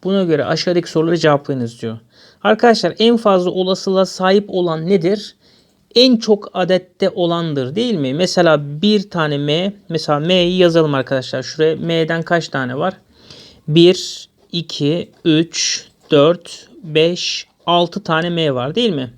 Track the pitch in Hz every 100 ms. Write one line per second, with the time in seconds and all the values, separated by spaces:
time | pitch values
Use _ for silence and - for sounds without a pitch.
0 | 180 196 185 151 113 160 - 175 170 165
1 | 160 170 160 147 - 135 117 - 113 113
2 | _ _ - _ 202 220 240 220 175 -
3 | 220 233 226 190 180 185 185 185 - 190
4 | 185 - 185 202 208 185 180 160 160 196
5 | 165 208 208 _ _ _ _ _ _ -
6 | 254 233 220 208 - - 180 185 180 _
7 | 190 165 175 170 165 143 127 160 247 202
8 | 135 139 180 - 170 151 147 147 202 214
9 | 196 175 156 143 147 151 190 202 _ 160
10 | 156 147 156 185 175 185 180 165 156 143
11 | 127 135 123 131 127 - 156 156 165 165
12 | 160 165 160 170 165 143 127 127 175 -
13 | _ _ _ - - - - 151 170 185
14 | - - - _ _ 170 165 - 143 165
15 | - _ 175 156 165 - - - - _
16 | _ 151 143 175 - - - - 190 151
17 | 165 175 - - - _ - 175 175 185
18 | 202 160 175 170 156 127 123 170 240 151
19 | 131